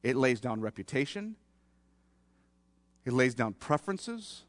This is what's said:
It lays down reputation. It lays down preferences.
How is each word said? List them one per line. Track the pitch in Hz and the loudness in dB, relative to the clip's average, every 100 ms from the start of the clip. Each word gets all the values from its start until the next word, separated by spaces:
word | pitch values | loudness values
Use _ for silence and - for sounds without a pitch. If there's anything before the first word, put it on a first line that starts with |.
It | 120 127 | 0 2
lays | 131 117 | 2 2
down | 123 110 | -2 -4
reputation. | 110 - 98 147 143 202 214 220 _ _ _ _ _ _ _ _ _ _ _ _ _ _ _ _ | -4 -6 -4 -2 -2 -4 -10 -12 _ _ _ _ _ _ _ _ _ _ _ _ _ _ _ _
It | - | 0
lays | 123 127 | 4 4
down | 117 113 | 4 -2
preferences. | 98 - 147 - 190 - 233 208 - | -2 0 0 0 -6 -6 -10 -10 -18